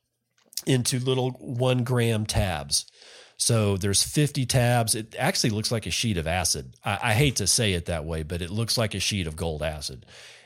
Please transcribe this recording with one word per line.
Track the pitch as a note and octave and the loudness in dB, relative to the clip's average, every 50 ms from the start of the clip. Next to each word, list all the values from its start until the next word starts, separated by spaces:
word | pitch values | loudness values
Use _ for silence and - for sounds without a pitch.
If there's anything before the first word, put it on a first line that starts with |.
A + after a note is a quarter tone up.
| _ _ _ _ _ _ _ _ _ _ - - - | _ _ _ _ _ _ _ _ _ _ -12 -6 0
into | - C3+ B2+ A#2 - C#3 | 2 2 2 2 0 -2
little | B2 B2 C3 C3 B2+ B2+ C3 | -2 0 0 0 0 0 -2
one | B2+ - - D3 B2+ A#2+ B2+ B2+ B2+ B2+ A#2+ | -4 -6 -10 -8 -4 0 2 2 2 2 2
gram | A#2+ B2+ A#2+ A#2 A#2 A2+ G#2+ G#2+ | 0 2 2 2 2 2 0 -2
tabs. | - - A#2 G#2 F#2+ F2 D2 C#2+ D2 - - - - _ - - - - - - - _ | 0 0 0 2 2 0 -4 -4 -2 -4 -4 -4 -6 _ -20 -20 -20 -20 -20 -20 -20 _
So | - - - A#2+ A2 G#2+ G2+ G2+ | -4 0 2 4 4 4 2 2
there's | F#2+ F2+ G2+ G2 - - | 2 0 0 2 2 0
fifty | - - D3+ D3 C#3+ - D3 C3 | 2 2 2 2 2 2 -2 -2
tabs. | A#2+ - C3+ A#2+ B2 B2 A#2+ A#2 G#2 - | 2 2 4 4 4 4 2 2 2 -2
It | G#2+ A2 - - | -2 -4 -8 -4
actually | - B2+ D#3+ F#3+ - - B2+ | -2 0 0 0 2 0 0
looks | G#2 G#2+ G#2+ - | 0 0 -2 -2
like | B2 A2 - | -2 -2 -2
a | F2 | -2
sheet | E2 - - A#2 G#2 | -2 -2 0 0 0
of | E2+ D2+ | 0 0
acid. | D#2+ E2+ F#2 F2 - - D2 C#2 B1+ - _ - | 0 0 0 0 0 -2 -4 -6 -10 -18 _ -4
I, | A#2 G2+ - | -2 -2 0
I | - A#2+ G#2+ | 2 2 4
hate | G#2+ D3+ C#3+ - | 4 4 2 2
to | - G2+ | 0 0
say | F2 - - A#2 G#2 F#2 | 2 2 2 2 2 2
it | E2+ D#2+ | 0 0
that | - F2 D#2+ D2+ | -2 -4 -4 -4
way, | E2 E2 D#2+ D#2 | -4 -4 -4 -4
but | D2 F2 E2 | -4 -6 -6
it | F2+ E2 | -6 -4
looks | G2 G#2+ A#2 G#2+ - | -4 -4 -2 -2 0
like | B2+ A2+ G#2 - | 0 0 0 -2
a | G2 | -2
sheet | - - G#2+ G2 F2 | -2 -2 -2 -2 -2
of | D#2+ D#2 | -4 -4
gold | D#2+ E2+ E2 D#2 D2+ D2+ | -4 -4 -4 -4 -2 -4
acid. | D#2+ D#2 D2+ C#2+ - C2+ B1 - - - - - - - - - | -4 -4 -6 -8 -10 -12 -12 -16 -20 -20 -20 -20 -20 -20 -20 -20